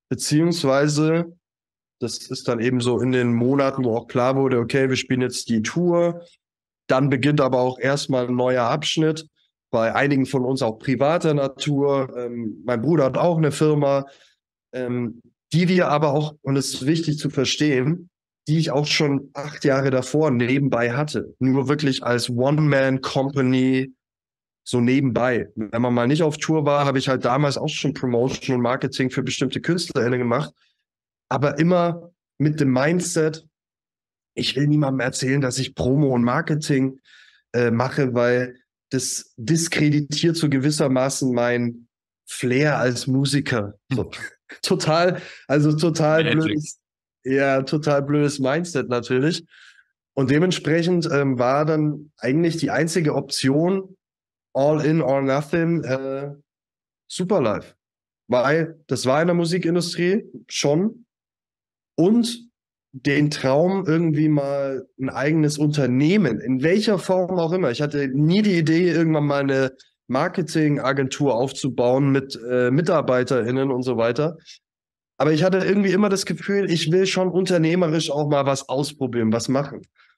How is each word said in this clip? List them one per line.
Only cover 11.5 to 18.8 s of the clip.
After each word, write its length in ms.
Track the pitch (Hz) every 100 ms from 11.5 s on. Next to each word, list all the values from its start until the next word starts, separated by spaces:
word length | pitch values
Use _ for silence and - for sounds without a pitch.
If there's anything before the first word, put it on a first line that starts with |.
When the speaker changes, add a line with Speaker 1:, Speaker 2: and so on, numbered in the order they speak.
| - 151 143 143 139 135 123
Speaker 1:
Ähm, 460 | 120 120 113 -
mein 160 | 123 120
Bruder 260 | 123 165 131
hat 120 | 131
auch 200 | 170 160
eine 120 | 151
Firma, 560 | 151 156 151 143 139 135 - _ _ _ _ _
ähm, 480 | 127 123 123 120 - - _ -
die 160 | 160 180
wir 200 | 180 156
aber 240 | 147 151
auch, 240 | 156 151 -
und 120 | 135
es 200 | 139 135
ist 120 | - 131
wichtig 320 | 165 165 151
zu 100 | 151
verstehen, 800 | 147 127 - 151 127 131 175 - _ _ _ -
die 120 | 160
ich 120 | 151
auch 160 | 127